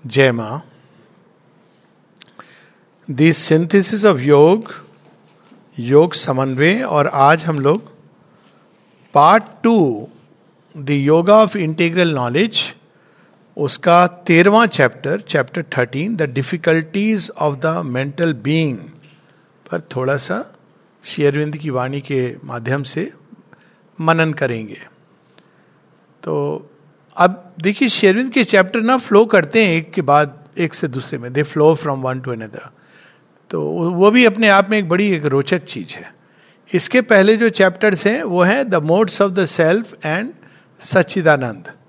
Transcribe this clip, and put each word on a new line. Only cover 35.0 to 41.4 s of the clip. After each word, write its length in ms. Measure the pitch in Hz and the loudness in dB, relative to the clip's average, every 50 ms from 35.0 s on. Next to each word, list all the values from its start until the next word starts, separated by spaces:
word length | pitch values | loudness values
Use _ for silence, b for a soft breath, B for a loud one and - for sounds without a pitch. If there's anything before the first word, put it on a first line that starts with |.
| 208 208 | 0 0
एक 140 | 185 160 147 | -2 -2 -2
रोचक 380 | 147 135 139 139 - 185 170 - | 0 0 0 0 0 -4 -4 -4
चीज 300 | - - - - - - | -10 -14 -14 -12 -14 -16
है। 220 | - - - _ b b b b b b b b b b _ - | -20 -20 -20 _ b b b b b b b b b b _ -4
इसके 280 | 175 - - - 254 | -4 -2 2 0 0
पहले 360 | 226 - 220 196 190 208 226 | 2 4 4 4 6 4 4
जो 120 | 214 233 226 | 4 2 0
chapters 580 | - - 190 185 180 - - 214 190 160 - | 2 2 0 0 2 0 0 0 0 0 -2
हैं, 160 | 202 226 302 320 | -2 -2 -2 -6
वो 180 | 220 175 180 | -4 0 2
हैं 220 | 175 185 214 269 269 | 2 2 2 0 0
The 180 | 233 190 165 | 0 -2 -2
Modes 400 | 151 156 170 202 226 180 - - | 0 2 2 2 2 0 0 0
of 80 | 196 196 | 0 0
the 180 | 180 202 185 147 - - | 2 -2 -4 -2 0 0
Self 260 | 165 156 175 220 226 - - _ - | 2 2 2 0 -2 -8 -18 _ -8
and 200 | 156 156 180 226 254 - _ b b b b b b b _ | -6 -6 -4 -6 -8 -12 _ b b b b b b b _
Sachidanand। 920 | - - - 190 170 - - 196 160 160 151 135 | -12 -2 0 0 0 0 -2 0 2 2 2 2